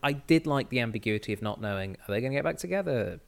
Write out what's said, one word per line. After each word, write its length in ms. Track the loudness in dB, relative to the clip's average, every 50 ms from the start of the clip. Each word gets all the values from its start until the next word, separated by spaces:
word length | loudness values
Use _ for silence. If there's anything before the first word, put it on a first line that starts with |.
I 120 | 0 0 0
did 340 | 0 4 4 4 6 6
like 220 | 4 2 0 0 0
the 100 | 0 0
ambiguity 540 | 0 0 -2 -2 0 0 0 0 0 -2 -4
of 80 | -2
not 180 | -2 -4 -4 -4
knowing, 380 | -2 -2 -2 -2 -4 -6 -8 -8 -6
are 40 | -4
they 100 | -2 0
gonna 120 | 0 0 0
get 120 | 0 0
back 120 | -2 -2
together? 640 | -4 -4 -2 -2 -2 0 0 0 0 0 -2 -4 -8 -12